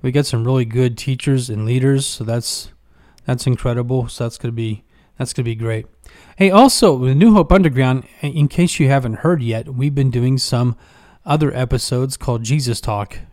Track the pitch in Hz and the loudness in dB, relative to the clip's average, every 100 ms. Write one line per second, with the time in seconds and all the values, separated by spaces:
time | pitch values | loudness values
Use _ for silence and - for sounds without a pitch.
0 | 131 135 143 117 117 131 117 117 127 117 | -2 0 0 -2 0 0 0 0 0 -2
1 | - 127 - 135 123 107 110 123 131 135 | -6 -4 0 0 -2 -4 -2 0 2 2
2 | 135 - 110 120 - - - _ _ _ | -2 -8 -4 -4 -4 -10 -12 _ _ _
3 | _ _ - 127 - 123 127 120 120 131 | _ _ -6 -2 0 0 -2 -4 -2 -2
4 | 120 - 117 - 120 113 113 107 _ _ | -4 -6 -8 -6 -8 -6 -6 -6 _ _
5 | _ _ 127 - 117 113 113 110 - _ | _ _ -8 -4 -4 -4 -4 -6 -8 _
6 | - - - - 196 196 262 - 220 135 | -20 -20 -20 0 4 6 6 6 4 4
7 | 127 135 220 214 165 190 170 127 131 131 | 2 4 6 6 6 4 4 2 2 0
8 | - - 147 156 147 - 175 - 139 139 | -4 -10 -6 0 0 2 0 2 2 2
9 | 123 110 160 170 117 113 117 127 139 143 | 0 -2 0 0 0 -4 -6 -4 -2 0
10 | 135 120 123 131 - 123 123 117 _ _ | 0 0 0 0 0 0 0 -2 _ _
11 | _ _ - 151 151 123 127 127 - 123 | _ _ -4 0 0 0 -2 -2 -2 -2
12 | 135 - - 120 113 147 127 113 - 104 | -2 -4 -4 -4 -2 -2 -2 -4 -4 -4
13 | 101 - - | -6 -10 -14